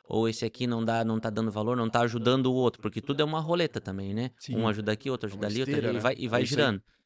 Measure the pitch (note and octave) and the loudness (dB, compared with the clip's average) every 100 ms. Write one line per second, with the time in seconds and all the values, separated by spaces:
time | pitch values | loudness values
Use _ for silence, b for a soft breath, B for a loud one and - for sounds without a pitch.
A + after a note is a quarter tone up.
0 | - A2 A2+ A2 A2+ - B2 A#2 A2+ A#2 | -4 0 0 0 -6 -4 -2 0 0 2
1 | A2+ A2 A2+ G#2 A2 G#2 G#2+ B2 A2+ A#2+ | 0 0 -2 -2 -2 0 0 0 2 2
2 | A#2+ A#2 A2+ C3 B2+ B2+ A#2+ - G#2+ A2+ | 2 2 4 4 4 4 2 0 -4 -4
3 | - C#3+ D3+ D#3 D#3 F3 D#3+ - - F#2+ | -2 0 0 -2 0 0 0 -2 -6 -6
4 | G2 G#2+ B2+ - - A2+ A2 G#2 G#2+ G#2+ | -4 -4 -6 -8 -4 0 0 0 -2 -2
5 | C#3 B2+ G#2+ G2 G#2 A2 C3+ D3 A#2 A#2+ | -4 -6 -6 -4 -4 -2 -2 0 0 0
6 | B2 - A#2+ A#2+ B2+ D3 C3+ G2+ - _ | -2 -2 0 0 2 2 2 0 -8 _